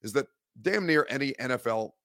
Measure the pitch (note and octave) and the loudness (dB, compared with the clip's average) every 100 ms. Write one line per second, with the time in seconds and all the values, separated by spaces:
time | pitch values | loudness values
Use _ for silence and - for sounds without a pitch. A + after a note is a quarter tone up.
0 | A2+ B2 C3+ _ _ A#2 C3+ G#3 F3+ D#3 | -2 -2 -2 _ _ -6 -2 0 4 2
1 | - C3+ C#3 C3+ B2+ B2+ A#2 A2+ G#2+ _ | 2 -2 -2 -4 -4 -2 0 -2 -4 _